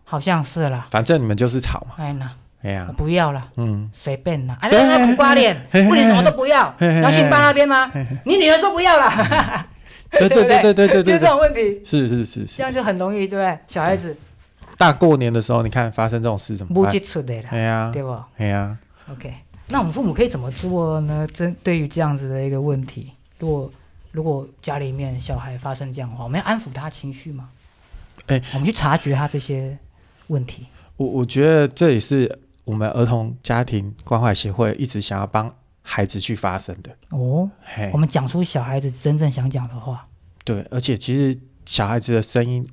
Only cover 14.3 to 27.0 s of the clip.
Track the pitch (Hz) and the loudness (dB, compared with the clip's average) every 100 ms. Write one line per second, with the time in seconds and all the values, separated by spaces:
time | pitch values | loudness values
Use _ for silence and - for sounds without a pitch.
14.3 | - _ _ - - - 127 170 143 120 | -20 _ _ -12 2 2 6 4 4 2
15.3 | 117 107 117 113 127 113 107 113 117 113 | 0 0 0 0 -2 -2 -2 -2 -2 -2
16.3 | 104 - 98 95 175 196 202 196 165 131 | -4 -6 -10 -2 0 2 0 -4 -8 -8
17.3 | 113 113 117 113 113 113 139 131 113 - | -10 -6 -4 -2 -2 -4 -6 -8 -10 -12
18.3 | - 104 101 101 113 _ _ - 131 - | -6 -2 -2 -4 -8 _ _ -20 -18 -16
19.3 | - - - - 269 170 170 214 147 240 | -18 -20 -20 -6 -2 -2 -2 -2 0 -2
20.3 | 139 123 127 185 180 165 156 147 151 156 | -2 -8 -8 -4 -2 -2 -2 -2 -4 -6
21.3 | - 175 180 185 170 147 165 156 139 135 | -6 -6 -4 -2 -2 -2 -2 -2 -2 -4
22.3 | 131 135 135 143 135 127 - - - _ | -6 -4 -2 -2 -4 -6 -12 -18 -20 _
23.3 | - 165 147 131 - _ - - 156 160 | -10 -6 -6 -8 -14 _ -20 -14 -6 -4
24.3 | 139 135 _ - 143 135 135 135 131 135 | -4 -8 _ -10 -8 -6 -6 -8 -8 -6
25.3 | 127 131 123 135 131 135 131 123 120 117 | -8 -8 -10 -10 -10 -10 -10 -10 -10 -6
26.3 | 160 190 220 180 127 151 - | -6 -4 -6 -6 -12 -12 -12